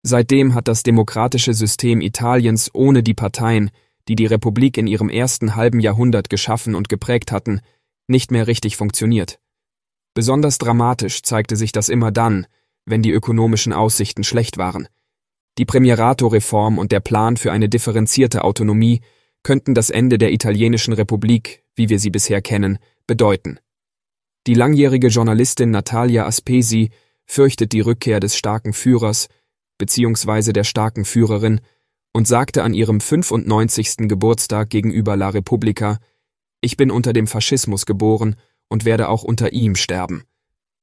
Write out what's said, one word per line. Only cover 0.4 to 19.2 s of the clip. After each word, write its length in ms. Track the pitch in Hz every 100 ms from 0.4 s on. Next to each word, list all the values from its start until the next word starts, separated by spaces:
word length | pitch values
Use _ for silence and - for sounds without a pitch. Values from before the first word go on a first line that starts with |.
| 135
hat 140 | 120 117
das 140 | 113
demokratische 720 | - 113 107 110 123 127 123
System 460 | 110 107 - 120 113
Italiens 680 | 87 - 120 127 117 110 -
ohne 280 | - 135 131
die 120 | 113
Parteien, 560 | 107 101 - 113 113 104 _ _ _ -
die 80 | 110
die 100 | 110
Republik 500 | 110 117 107 135 123
in 100 | 110
ihrem 220 | 104 107
ersten 480 | 113 127 - 110 110
halben 240 | 117 117
Jahrhundert 480 | 110 104 123 110 -
geschaffen 460 | 101 - 113 -
und 140 | 98 104
geprägt 420 | 101 - 120 -
hatten, 280 | 101 - 101 _ _ _ _ -
nicht 240 | 127 -
mehr 160 | 120 110
richtig 300 | 117 107 -
funktioniert. 640 | 104 - 110 113 90 - _ _ _ _ _ _ _
Besonders 440 | - 117 135 151 131
dramatisch 640 | 120 117 120 120 98 -
zeigte 340 | - 110 104 107
sich 160 | 110
das 160 | - 110
immer 240 | 117 113
dann, 340 | 107 117 101 87 _ _ _
wenn 180 | - 110
die 100 | 110
ökonomischen 600 | 101 - 113 113 107 113
Aussichten 500 | 85 110 - 98 -
schlecht 360 | 104 117 110 -
waren. 300 | 92 92 - _ _ _ _ _ _ -
Die 60 |
Premierato-Reform 1120 | - 127 127 113 117 131 120 110 - 107 107 101
und 140 | 101
der 80 | 101
Plan 380 | - 110 113 123
für 120 | 110
eine 180 | 98 107
differenzierte 760 | 113 - 110 110 - 123 117
Autonomie 560 | 92 101 107 107 113 120 _ _